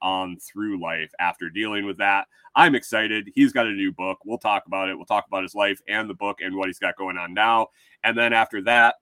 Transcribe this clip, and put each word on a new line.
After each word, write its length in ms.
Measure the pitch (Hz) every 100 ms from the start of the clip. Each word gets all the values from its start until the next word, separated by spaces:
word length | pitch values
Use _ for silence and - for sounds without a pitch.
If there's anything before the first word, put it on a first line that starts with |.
on 360 | 92 95 92 90
through 420 | - 101 107 95
life 320 | 82 82 78 -
after 280 | 87 - 85
dealing 380 | 92 107 101 101
with 120 | 87
that. 280 | 98 98 - _ - 135
I'm 180 | 170
excited. 560 | 123 - 110 110 107 104
He's 200 | 131 139
got 160 | 127 113
a 40 |
new 200 | 98 95
book. 260 | 85 92 92
We'll 140 | 104 117
talk 280 | 110 98 -
about 220 | 95 95
it. 80 | 87
We'll 100 | 90
talk 220 | 107 -
about 160 | 98
his 100 | 92
life 260 | 104 101 98 -
and 240 | 107 107
the 40 |
book 260 | 90 101 98
and 160 | 92 95
what 100 | 95
he's 140 | 87
got 160 | 95 87
going 200 | 95 90
on 160 | 87
now. 360 | 95 113 113 110 _ _ _
And 160 | 110 117
then 140 | 117
after 280 | 113 110 107
that, 340 | 101 120 117 -